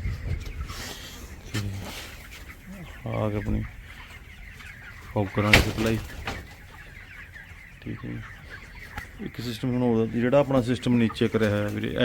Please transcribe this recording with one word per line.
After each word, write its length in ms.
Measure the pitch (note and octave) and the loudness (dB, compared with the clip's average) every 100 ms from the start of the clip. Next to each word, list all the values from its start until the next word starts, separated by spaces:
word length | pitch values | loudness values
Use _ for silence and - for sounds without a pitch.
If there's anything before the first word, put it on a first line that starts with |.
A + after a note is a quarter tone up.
| - - - - - - - - - - - - - - - | -4 -2 -2 -2 -4 -8 -8 -8 -8 -10 -12 -12 -14 -14 -6
ਤੇ 60 | A2 G2+ G2 G2 - - - - - - - F#3+ G3 E3 - A#2+ | -4 -4 -6 -6 -8 -10 -12 -14 -14 -14 -16 -14 -12 -12 -10 -4
ਆਹ 80 | A2+ | 0
ਆ 140 | G#2+ | 0
ਗਈ 80 | G#2 | 0
ਆਪਣੀ 260 | G#2 G#2+ A2+ - - - - - - - - - - - - - - | 0 0 -2 -8 -14 -16 -16 -16 -16 -16 -16 -14 -16 -14 -16 -14 -4
ਫੌਗਰਾਂ 380 | G#2+ G2 - G#2 | 0 0 2 8
ਦੀ 80 | G#2+ | 8
ਸਪਲਾਈ, 380 | G#2 A2 A2+ A2 - - - - - - - - - - - - - - - - - - | 8 4 2 2 -2 -8 -8 -8 -10 -16 -18 -16 -16 -16 -16 -16 -16 -16 -16 -18 -18 -12
ਠੀਕ 240 | A#2 A2+ B2 | -10 -8 -6
ਹੈ 40 | |
ਜੀ। 1160 | A#2 - - - - - - - - - - G#3 | -8 -10 -14 -14 -14 -14 -14 -12 -12 -12 -10 -10
ਇੱਕ 160 | - | -6
ਸਿਸਟਮ 280 | A#2 A2 C3 | -6 -2 0
ਹੁਣ 120 | B2 | 4
ਹੋਰ, 260 | B2 A2+ A2+ | 6 6 4
ਜਿਹੜਾ 320 | A#2 B2 C#3+ | 4 6 6
ਆਪਣਾ 220 | C3+ C3+ | 6 4
ਸਿਸਟਮ 340 | A#2 A#2+ B2+ A#2+ | 4 2 6 6
ਨੀਚੇ 300 | A2+ - A2+ | 6 6 4
ਕਰਿਆ 220 | A2 G#2+ | 6 4
ਹੋਇਆ 180 | G#2 G#2 | 4 2
ਵੀਰੇ, 280 | G#2 A2+ - | 0 0 6